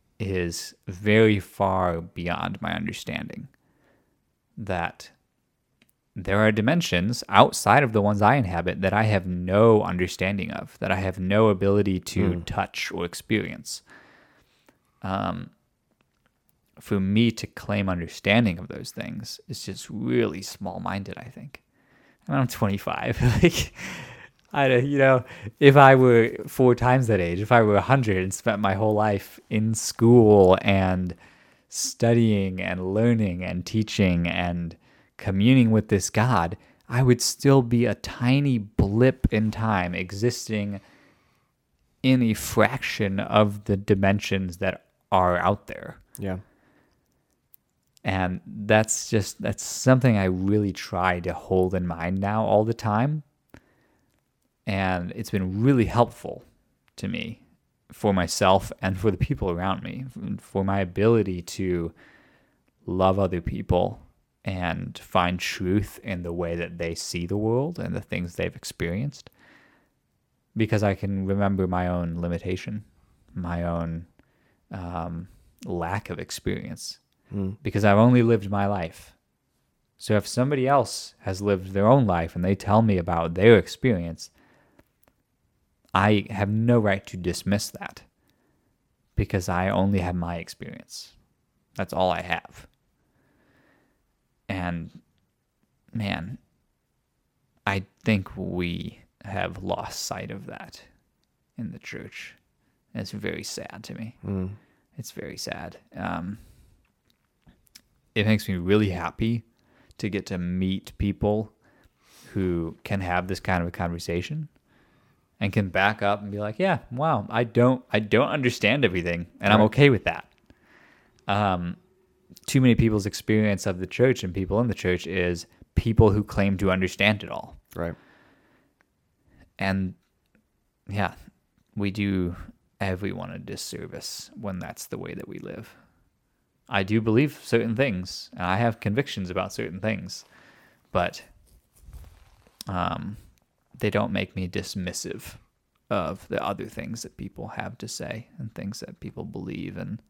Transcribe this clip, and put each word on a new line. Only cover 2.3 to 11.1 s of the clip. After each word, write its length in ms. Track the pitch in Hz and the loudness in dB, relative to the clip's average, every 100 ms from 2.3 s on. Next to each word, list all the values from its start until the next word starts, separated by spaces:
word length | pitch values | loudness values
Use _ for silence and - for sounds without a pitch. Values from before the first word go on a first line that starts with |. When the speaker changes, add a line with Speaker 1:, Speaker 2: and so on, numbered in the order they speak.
| 87 90 - | -4 -4 -6
Speaker 1:
my 120 | 82 | -6
understanding, 760 | 82 85 - - - - - - _ _ _ _ _ _ _ _ _ _ - | -6 -6 -8 -8 -8 -10 -12 -18 _ _ _ _ _ _ _ _ _ _ -14
that 520 | 98 90 85 - - _ _ _ _ _ _ _ _ _ _ - | -6 -6 -6 -10 -20 _ _ _ _ _ _ _ _ _ _ -12
there 240 | 90 101 | -2 4
are 120 | 110 | 4
dimensions 720 | 107 110 170 165 90 98 127 - | 4 2 0 0 0 0 -4 4
outside 540 | 196 - - - 123 | 6 6 4 4 4
of 100 | 135 | 4
the 80 | 110 | 2
ones 200 | 101 101 | 2 4
I 140 | 104 139 | 4 4
inhabit 460 | 98 85 87 87 | 2 0 -2 -2
that 120 | 95 | 0
I 100 | 101 | 2
have 220 | 110 101 90 | 2 2 0
no 560 | 90 90 101 113 107 | -4 0 6 6 6
understanding 680 | 92 90 90 - 95 101 87 | 4 -2 -4 -2 -4 -2 -6
of, 260 | - - - | -8 -12 -8
that 120 | 98 | -2
I 60 | 95 | -2
have 220 | 95 | -2